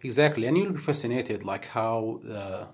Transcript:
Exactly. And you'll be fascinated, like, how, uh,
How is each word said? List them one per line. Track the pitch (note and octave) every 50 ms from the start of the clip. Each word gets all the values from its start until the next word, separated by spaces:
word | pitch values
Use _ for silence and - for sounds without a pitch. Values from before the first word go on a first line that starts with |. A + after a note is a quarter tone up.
Exactly. | - C3 A#2 C#3 D3+ D3 D3 A#2+ A2
And | B2+ D#3 F#3
you'll | G3+ G3
be | D#3+ C#3+
fascinated, | - D3+ C#3+ - - A#2 A#2+ B2+ B2 - G#2+ G2 G2
like, | G2 G2 F#2+ -
how, | - - A#2 A2+ A2+ A2+ A2+ A2 A2+ A2+ - - A2+
uh, | A2 G2+ G2 G2 F#2+ F#2 D#2+ -